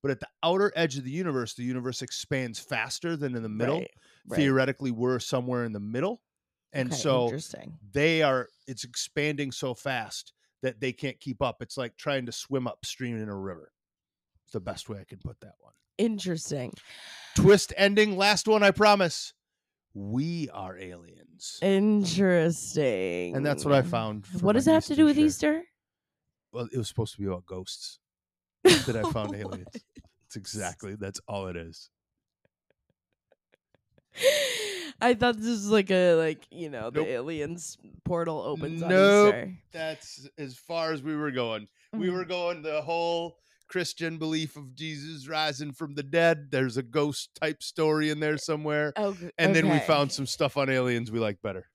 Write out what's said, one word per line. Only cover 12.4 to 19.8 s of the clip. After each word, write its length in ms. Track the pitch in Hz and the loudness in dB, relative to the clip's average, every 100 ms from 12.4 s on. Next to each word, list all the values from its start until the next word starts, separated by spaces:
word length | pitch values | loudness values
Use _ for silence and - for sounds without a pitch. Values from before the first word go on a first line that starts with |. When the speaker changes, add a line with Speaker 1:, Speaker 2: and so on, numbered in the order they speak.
| - 135 123 | -4 -4 -4
Speaker 1:
upstream 500 | - - - 123 117 | -8 -12 -8 -6 -6
in 80 | 107 | -6
a 60 | 101 | -8
river. 340 | 95 85 78 _ _ _ _ _ _ _ | -8 -10 -18 _ _ _ _ _ _ _
It's 100 | _ | _
the 60 | 113 | -10
best 300 | 92 98 - | -8 -10 -12
way 100 | 101 | -14
I 40 | 90 | -14
can 140 | 98 | -14
put 200 | - - | -14 -14
that 120 | 104 _ | -20 _
one. 140 | _ _ _ - | _ _ _ -2
Speaker 2:
Interesting. 760 | 226 208 180 160 - 143 123 - - - - - - - | -2 -2 -6 -6 -6 -8 -8 -12 -20 -20 -18 -18 -4 6
Speaker 1:
Twist 380 | 190 202 - - | 8 8 6 2
ending, 400 | 202 202 214 190 | 4 6 4 4
last 300 | 202 202 - | 2 2 4
one, 160 | 214 | 6
I 80 | 202 | 6
promise. 600 | - 214 202 175 - - _ _ _ _ _ | 8 6 8 4 0 -10 _ _ _ _ _